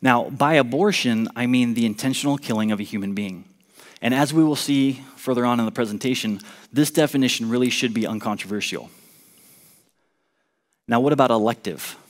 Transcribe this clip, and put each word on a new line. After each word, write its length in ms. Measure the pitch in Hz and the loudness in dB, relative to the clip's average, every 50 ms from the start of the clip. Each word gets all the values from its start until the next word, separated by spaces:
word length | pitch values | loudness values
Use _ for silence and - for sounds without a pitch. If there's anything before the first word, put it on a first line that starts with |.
Now, 300 | - 131 123 120 120 - | 4 4 4 4 2 -2
by 240 | 139 139 143 143 160 | -2 0 2 4 4
abortion, 720 | 151 135 120 120 143 190 208 190 - - 123 117 110 113 110 - | 4 4 2 0 0 2 2 2 0 0 0 0 0 0 -2 -4
I 120 | - 123 | -4 -2
mean 280 | 123 123 127 123 120 117 | 2 2 2 2 2 0
the 120 | 117 117 | 0 0
intentional 520 | 113 107 104 - 131 131 131 - 143 139 139 | 0 0 -2 -4 -4 -2 -2 0 -2 -2 -2
killing 320 | - - 120 107 107 107 | -2 -2 -2 0 0 0
of 80 | 107 101 | 0 -2
a 60 | 104 | -4
human 300 | 101 - 107 98 98 101 | -6 -6 -6 -6 -4 -4
being. 320 | 95 104 98 92 87 - _ _ _ _ _ _ - - - - - | -4 -6 -6 -8 -12 -16 _ _ _ _ _ _ -20 -20 -20 -20 -6
And 140 | - 117 127 | -4 -2 2
as 180 | 131 147 143 151 | 2 0 2 4
we 120 | 160 160 | 2 4
will 100 | 156 147 | 4 2
see 480 | 139 - - 143 139 135 135 135 131 - - - | -2 -2 0 2 2 2 2 0 -4 -10 -20 -20
further 280 | - - - 131 120 120 | -12 -4 -2 0 0 2
on 140 | 123 120 120 | 0 2 0
in 80 | 117 | 0
the 60 | 110 110 | -2 -2
presentation, 680 | - 120 107 104 101 - 131 131 - - 113 104 95 - - - - - - - | -4 -4 -4 -4 -4 -4 -4 -4 -2 -2 -4 -6 -6 -8 -16 -20 -20 -20 -6 0
this 180 | 123 151 147 | 0 0 2
definition 580 | - 165 151 147 - 143 135 123 - - 117 113 | 2 2 2 2 2 2 2 2 0 -2 -2 -2
really 200 | 117 123 127 127 | 0 0 0 0
should 240 | 120 - 131 123 110 | 0 0 -2 -2 -2
be 140 | 113 107 | -2 -2
uncontroversial. 840 | 80 110 110 - 117 104 98 - 95 104 104 95 - - 71 60 - - - - - _ _ _ _ _ _ _ - - _ _ - _ _ _ _ _ _ _ _ _ _ _ _ _ _ _ _ _ _ _ _ _ _ _ | -2 -4 -4 -4 -4 -6 -6 -6 -8 -6 -6 -6 -6 -8 -8 -10 -12 -20 -20 -20 -20 _ _ _ _ _ _ _ -20 -20 _ _ -20 _ _ _ _ _ _ _ _ _ _ _ _ _ _ _ _ _ _ _ _ _ _ _
Now, 140 | - 117 120 | -2 0 2
what 120 | 127 143 151 | 2 2 4
about 180 | 139 135 127 | 4 4 4
elective? 680 | 117 113 107 113 120 - _ 104 85 - - - - - - _ | 4 4 2 2 0 -2 _ -10 -10 -10 -12 -14 -16 -16 -20 _